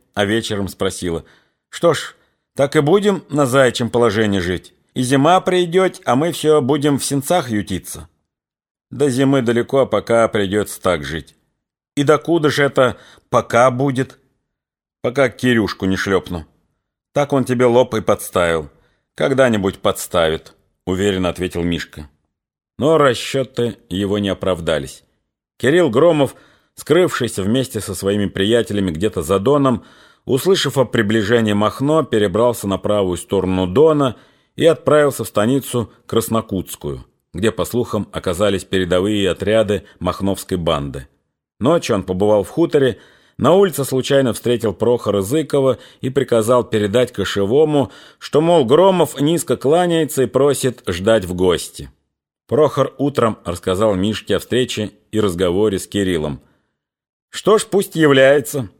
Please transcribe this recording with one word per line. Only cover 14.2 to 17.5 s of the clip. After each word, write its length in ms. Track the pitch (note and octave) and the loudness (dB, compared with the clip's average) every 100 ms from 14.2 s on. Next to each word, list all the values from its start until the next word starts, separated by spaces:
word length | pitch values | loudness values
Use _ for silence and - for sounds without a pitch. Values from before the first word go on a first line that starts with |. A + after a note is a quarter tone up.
| _ _ _ _ _ _ _ _ | _ _ _ _ _ _ _ _
«Пока 300 | B2 B2 C3 | -4 0 0
Кирюшку 560 | - B2+ A#2 F#2+ - F#2+ | 0 0 2 0 -2 -2
не 100 | F#2+ | -2
шлёпну». 500 | G2+ F#2 - F2 - _ _ _ _ _ _ | 0 -2 -2 -10 -12 _ _ _ _ _ _
«Так 200 | C#3+ C#3+ | -4 0
он 120 | C#3 | 0
тебе 200 | B2 | 0